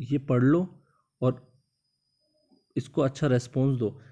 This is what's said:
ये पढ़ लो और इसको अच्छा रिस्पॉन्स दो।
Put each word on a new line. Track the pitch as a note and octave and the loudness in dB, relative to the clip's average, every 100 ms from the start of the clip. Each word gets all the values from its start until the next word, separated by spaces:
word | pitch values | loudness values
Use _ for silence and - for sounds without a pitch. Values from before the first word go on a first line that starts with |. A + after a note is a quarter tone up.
ये | A#2+ C#3 | -4 -4
पढ़ | C#3 B2 | 0 2
लो | B2+ E3 F3+ - _ _ _ - | 4 4 0 -8 _ _ _ -4
और | B2 - - _ _ _ _ _ _ _ _ _ _ _ _ - | -2 -2 -8 _ _ _ _ _ _ _ _ _ _ _ _ -10
इसको | - - | -6 -2
अच्छा | C3+ - D3+ | -2 0 0
रिस्पॉन्स | B2 - C3+ C3+ C3 | 0 0 -2 0 0
दो। | G#2+ - - | -2 -6 -18